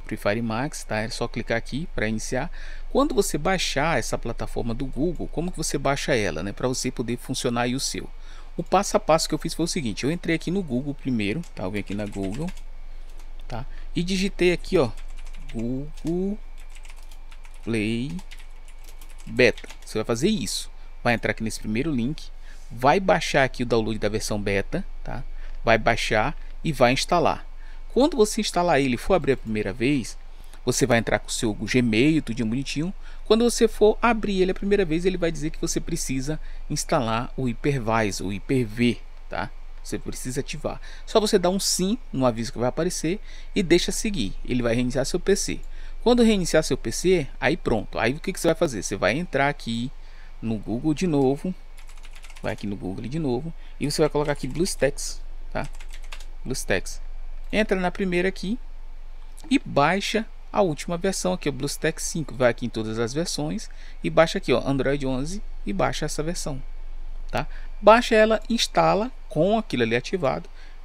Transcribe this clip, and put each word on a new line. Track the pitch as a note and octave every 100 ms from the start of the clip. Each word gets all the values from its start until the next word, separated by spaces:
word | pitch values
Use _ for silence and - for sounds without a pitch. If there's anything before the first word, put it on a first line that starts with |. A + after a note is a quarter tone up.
| -
Free | G#2+
Fire | G2+ G#2+
Max, | A#2 A2 C#3+ -
tá? | - A2
É | A2+
só | - B2
clicar | B2+ - A#2
aqui | - B2 F3
pra | - A2
iniciar. | A2 - B2+ D#3 - - - -
Quando | - C#4+
você | B3+ G3+ D#3
baixar | D#3+ F#3 - - D#3 C#3+
essa | A2 -
plataforma | A#2+ A#2 A2 A2+ A#2
do | A2+
Google, | C3+ A#2+ E3 D3 C#3+
como | - F3
que | F3+
você | D#3+ D3+
baixa | C#3 C#3 - C3
ela, | G2+ D#2
né? | G2
Pra | - B2+
você | C3 B2
poder | - A#2 A#2+
funcionar | - C3+ B2+ A#2+
aí | B2 B2+
o |
seu. | - F#2 D#2+ - - - - -
O |
passo | F3 F3+ G3+ -
a |
passo | - D#3+ -
que | D#3
eu |
fiz | E3
foi | - D#3+
o |
seguinte, | F#3+ A#2+ G2
eu | B2+
entrei | F3 -
aqui | D#3+ -
no | F#3+
Google | E3 A#2+ D3
primeiro, | C#3 C3+ A#2+ G2+ C3 E3+
tá? | -
Eu | F#2+
vim | G2+
aqui | G2
na | G2+ G#2
Google, | G2 G2 A#2 E3+ - - - - - - - - - -
tá? | A#2 A#2 - -
E | -
digitei | F3 F#3+ F#3+ - F3
aqui, | E3+ - E3+
ó, | B2+ - - - - - -
Google | A#2 A#2 C3 D3 - D3+ F3 F#3+ G#3 - - - - - - - - - - - -
Play | - A2 G#2 A#2 C3+ F3 - - - - - - - - - - -
Beta. | A2+ B2 - - -
Você | - G#2+
vai | G#2+
fazer | A#2+ E3
isso. | G#3+ G#2+ - - - - -
Vai | A#2+
entrar | A#2 A2
aqui | G#2+
nesse | A2 -
primeiro | A2 G#2+ D#3
link, | C3+ A#2+ D#3+ - - - - -
vai | A#2 B2+ F3
baixar | F#3+ F3 - D3
aqui | C3 -
o | A#2+
download | A#2+ A2 A2
da | G#2+
versão | G#2+ - G#2+
beta, | G2+ G2 - - - -
tá? | - - - - - -
Vai | - A2+
baixar | A2+ A2+ - A2 A#2+ - - -
e | D#3+
vai | - A#2+
instalar. | C#3 - F3 A#2+ D#2 - - - - -
Quando | - C#4+ D4
você | G#3+ -
instalar | G#3 F3 F3 C#3+
ele | C#3
e | A#2+
for | -
abrir | F#3+ C#3
a | B2+
primeira | - G#2+ G2+
vez, | G2+ A#2+ D3 G#2 - - - - -
você | - A#2+ B2+
vai | A#2
entrar | G#2+ -
com | -
o |
seu | - A#2
Gmail, | G2 G#2 B2+ A#2+ G#2+ C#3+ D#3+
tudinho | - A#2 A2
bonitinho. | B2 C3+ C#3+ E3+ - - -
Quando | - A3+
você | A#3+ - A3+
for | - G#3+ A3
abrir | A#3 A3+ G3+ F#3+
ele | F#3
a |
primeira | E3+ G3 G3+
vez, | F3+ D#3+
ele | F3+ F3+
vai | E3
dizer | D#3+ D3+
que | -
você | D#3+ E3
precisa | - - - C3 C3 D#3 - - -
instalar | D3 - D#3+ A2+ A2+ B2+ -
o | C3
Hypervisor, | A2+ D3 C#3 A2 A2+ G#2+ - F2+
o |
Hyper-V, | G2 - C3+ A2+ A#2 A#2+ A2 - - -
tá? | - - - - -
Você | - G#2
precisa | - - C3 C3+
ativar. | - D3 A#2+ - - -
Só | - A#3
você | G#3 G3+
dá | F3
um | G3
sim | - - F#3 A#3 -
no | C3+
aviso | B2+ A2 A2+
que | -
vai | B2
aparecer | C#3 E3+ - D#3 G3+ - - -
e | -
deixa | F3 F3 -
seguir. | - A3+ G3 F#2+ -
Ele | - B2
vai | A#2
reiniciar | A#2+ B2 B2+
seu | - -
P | -
C. | G3 - E2 - - - -
Quando | - A#3+
reiniciar | A3+ G#3 - D#3+
seu | D3+ C3
P | -
C, | - F3 F3+ - -
aí | B2+ E3+
pronto. | A2+ A2+ - D#2
Aí | A2+
o | D3
que | -
que | F#3
você | E3+
vai |
fazer? | D#3+ E3 A2+
Você | - F#2+
vai | F#2 C3+
entrar | F3 C3+ C#3
aqui | C#3+ - A2+ B2 - - - - -
no | A2+ A2
Google | G2 A2+ D3+
de | D3 F#3
novo. | D3 C3 C#3+ F#3 F#3 - - - - - - - -
Vai | G2
aqui | G#2 G2+
no | G2+
Google | F#2 F#2+ B2
de | D3+
novo. | D3 A#2+ D#3+ - - -
E | C3+
você | D3
vai | D3+
colocar | D3 D3
aqui | C#3+ C3
BlueStacks, | C3 F#3+ - C#3+ - - - - - -
tá? | - - - - - - - - -
BlueStacks. | - B2+ - G2 - - - - - - -
Entra | G3 G#3+ F#3+
na | F3+
primeira | - G3 F3 F#3
aqui | F#3 F3+ B3 - - - - - - - - -
e | C4
baixa | - C#3 D3 F#3+ - G#3+ A3 - -
a | -
última | G3 D3 - E3+
versão | F#3 - F3+
aqui, | F#3 D3
o |
BlueStacks | C3+ C#3+ - D#3 D#3+
cinco. | - F3 D3
Vai | A2+ B2
aqui | - A#2+
em |
todas | A2+ A2 A2
as | A#2
versões | C#3 F3+ - D3+ G3 - - - -
e | E3
baixa | D#3+ E3 G3
aqui, | -
ó, | B2+ -
Android | C#3 B2+ C#3+ C3
onze | B2+ C#3+ G3+ - -
e | -
baixa | G3 C3 C3
essa | D3+ -
versão, | D3+ F3 E3+ C3+ C3 - - - - - -
tá? | A#2 D3 - - -
Baixa | G3+ A3+ A#3+
ela, | A3 A3 A3 -
instala | A3+ - - D#3+ F3 A#3 - -
com | D3+ F3+ A3
aquilo | - B2
ali | A2+ A#2
ativado | - F#3+ C#3 E3 - - - -